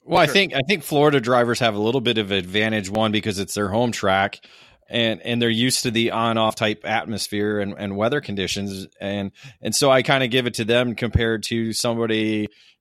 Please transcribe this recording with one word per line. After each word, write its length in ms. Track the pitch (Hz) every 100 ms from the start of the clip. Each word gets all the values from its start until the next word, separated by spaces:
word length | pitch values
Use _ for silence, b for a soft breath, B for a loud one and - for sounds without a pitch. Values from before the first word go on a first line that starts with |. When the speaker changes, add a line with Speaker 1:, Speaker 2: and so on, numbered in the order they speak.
| -
Speaker 1:
Well, 120 | 175
I 60 | 156
Speaker 2:
Sure. 80 |
Speaker 1:
think, 200 | 196 190
I 80 | 139 135
think 160 | 196
Florida 360 | - 147 147 143
drivers 400 | 113 123 120 117
have 140 | 117
a 60 | 104
little 220 | 110 131
bit 180 | 120 110
of 120 | 98
advantage, 580 | 98 90 101 110 110 95
one, 220 | 104 110
because 280 | 104 110 95
it's 160 | 95 -
their 140 | 101
home 220 | 107 120
track 480 | 104 98 95 98 - b b b b -
and, 320 | 117 113 110
and 200 | - 120
they're 80 | 117
used 320 | 113 127 -
to 60 | 127
the 220 | 113 113
on-off 420 | 104 117 113 110
type 280 | - 110 107
atmosphere 760 | 87 110 82 104 - 104 104 104
and, 140 | 101 87
and 220 | 101 98
weather 240 | 113 147
conditions. 680 | - 101 92 101 101 95 95 -
And, 300 | 98 101 98 - 135 B
and 120 | -
so 160 | 107 143
I 140 | 131
kinda 240 | 127 135 131
give 180 | 131 120
it 100 | 110
to 100 | 110
them 280 | 120 123
compared 500 | 107 120 110 117 110
to 300 | - 117 113
somebody, 760 | 104 120 117 113 110 110 107 104 b b b